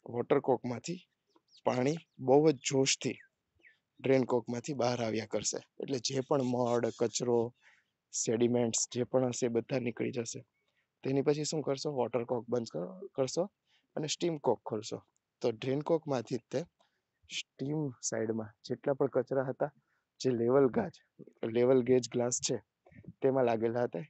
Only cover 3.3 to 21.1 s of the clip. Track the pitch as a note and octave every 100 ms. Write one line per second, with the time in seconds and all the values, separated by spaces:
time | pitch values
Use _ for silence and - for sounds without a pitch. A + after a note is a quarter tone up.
3.3 | _ _ _ _ _ _ _ B2+ C3+ A#2
4.3 | B2 A#2 A#2+ - C3 A#2+ A#2+ A2+ A2+ G#2+
5.3 | G#2+ - - - - - C3 - C3+ B2+
6.3 | D3 B2+ B2 A#2+ A#2+ A#2 - A#2 - B2
7.3 | A#2 A#2 - _ _ _ _ _ - -
8.3 | A2+ A#2+ A#2+ A#2 - - A#2+ B2 C3 B2+
9.3 | A#2+ A#2+ A#2 A2+ C3 A#2+ A2+ A#2 A#2+ A#2
10.3 | C3 - _ _ _ _ _ C3 C#3 C3+
11.3 | D3 D3 D#3+ C#3 C#3 D#3 C3+ A#2 B2 A#2+
12.3 | B2 A2+ A#2+ A2+ D#3 F3+ F#3+ G3 - C3
13.3 | E3 G3+ _ _ _ _ - D3+ - E3+
14.3 | D#3 C3 A2 - A2 G#2+ A2+ - _ _
15.3 | - B2+ A2+ C3 C#3 D3+ D#3+ D3+ C3 A2+
16.3 | B2 - B2+ F3 _ _ _ _ _ -
17.3 | - - - C3+ D#3 C#3+ A#2+ - A#2 A2+
18.3 | A2+ A2 - - A#2+ C#3+ C3+ C#3 C3+ A#2+
19.3 | C3+ C3 B2+ D3 _ _ _ _ - C3
20.3 | A#2 A#2 C#3 C3+ A2+ F3 - _